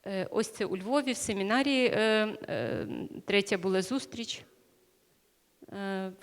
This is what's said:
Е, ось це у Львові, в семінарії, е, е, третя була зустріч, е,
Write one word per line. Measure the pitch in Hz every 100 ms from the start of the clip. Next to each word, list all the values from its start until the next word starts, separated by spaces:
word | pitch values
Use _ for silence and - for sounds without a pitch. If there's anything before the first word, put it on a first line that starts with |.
| -
Е, | 190 185
ось | - 220
це | - 202
у | 185
Львові, | 190 285 269
в | 240
семінарії, | - 202 196 240 277 262 247
е, | - 220 214 214 - -
е, | 113 117 - - - - - -
третя | 202 196 196
була | 185 190
зустріч, | 185 262 - 233 233 - - _ _ _ _ _ _ _ _ _ _ _ -
е, | 202 196 190 190 190